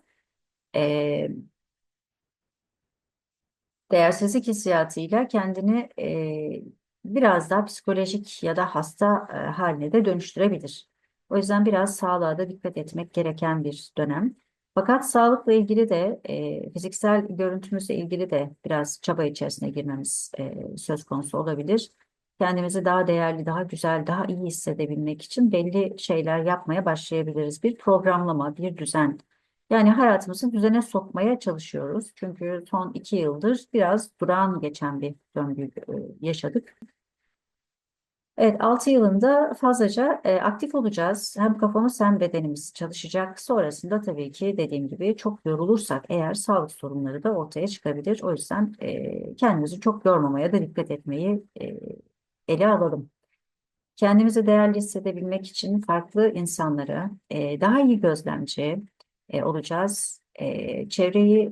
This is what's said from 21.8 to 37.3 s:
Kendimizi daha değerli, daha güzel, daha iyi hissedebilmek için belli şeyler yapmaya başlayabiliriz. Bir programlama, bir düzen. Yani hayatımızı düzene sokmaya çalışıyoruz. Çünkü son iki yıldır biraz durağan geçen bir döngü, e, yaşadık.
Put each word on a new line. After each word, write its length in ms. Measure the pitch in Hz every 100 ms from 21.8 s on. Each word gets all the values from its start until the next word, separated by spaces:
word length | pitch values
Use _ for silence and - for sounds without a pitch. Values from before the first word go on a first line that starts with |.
| - _ _ _ _ -
Kendimizi 460 | 180 180 175 190 185
daha 220 | 185 175
değerli, 380 | 170 165 160 160
daha 180 | 165
güzel, 440 | 180 175 165 160 151
daha 180 | 180 196
iyi 200 | 180 180
hissedebilmek 720 | 160 - 156 147 151 151 156
için 300 | - - 240
belli 480 | 185 175 190 196 196
şeyler 400 | - 165 160 165
yapmaya 460 | 165 180 - 170 180
başlayabiliriz. 800 | 160 - 160 156 147 147 151
Bir 140 | 226 233
programlama, 800 | - 190 190 175 175 151 143 147
bir 200 | 180 165
düzen. 420 | 147 156 147 147 _ _ _ _ -
Yani 200 | 226 214
hayatımızı 640 | 233 240 190 190 185 247
düzene 300 | 226 214 226
sokmaya 580 | 226 202 196 180 208 247
çalışıyoruz. 720 | 196 160 160 147 139 185 220 _
Çünkü 480 | 185 175 175 175 175
son 240 | 190 185
iki 220 | - - 196
yıldır 500 | 156 147 208 247 -
biraz 460 | 233 175 208 - -
durağan 400 | 180 185 190 175
geçen 420 | 147 147 143 139
bir 140 | 143 147 _ 151
döngü, 280 | 143 139
e, 300 | 139 - - 143 - -
yaşadık. 540 | 160 160 - 240 - _ - _ _ _ _